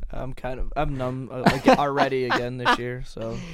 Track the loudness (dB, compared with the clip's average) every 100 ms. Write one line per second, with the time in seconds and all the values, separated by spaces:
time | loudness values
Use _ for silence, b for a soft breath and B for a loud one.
0 | -6 -6 -6 -6 -6 -4 -2 0 0 0
1 | -2 -4 -6 0 2 4 6 6 4 2
2 | 2 2 2 0 -2 0 2 2 0 -6
3 | -8 -8 -6 -6 -8